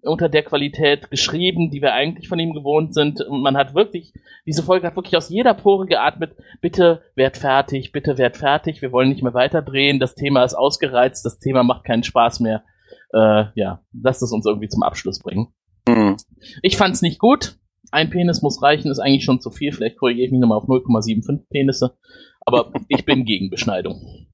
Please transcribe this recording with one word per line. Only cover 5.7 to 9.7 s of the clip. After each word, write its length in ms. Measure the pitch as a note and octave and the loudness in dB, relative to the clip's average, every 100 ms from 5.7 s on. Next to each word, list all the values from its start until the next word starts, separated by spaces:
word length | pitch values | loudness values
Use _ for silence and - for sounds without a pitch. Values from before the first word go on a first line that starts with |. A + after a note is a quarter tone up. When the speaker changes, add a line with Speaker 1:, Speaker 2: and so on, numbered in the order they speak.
| G3 F#3+ | 2 2
Speaker 1:
geatmet, 500 | D3+ C3 - D#3+ _ - - | 0 0 -2 -10 _ -20 -8
"Bitte 420 | E3+ E3+ F3 E3 _ - | -6 4 4 4 _ 0
werd 200 | C3 - | 0 0
fertig, 520 | C#3 C3+ C#3 C#3 C3 | 0 2 2 -4 -6
bitte 260 | - C#3 B2+ | -6 -4 0
werd 180 | B2 - | 0 0
fertig, 440 | C#3+ D3+ - D3+ | 0 0 -2 -8
wir 100 | C3 | -4
wollen 160 | B2 C3 | 2 2
nicht 140 | C3+ | 0
mehr 120 | B2+ | -2
weiterdrehen, 640 | A#2+ C3 E3 C#3 | 0 0 0 -4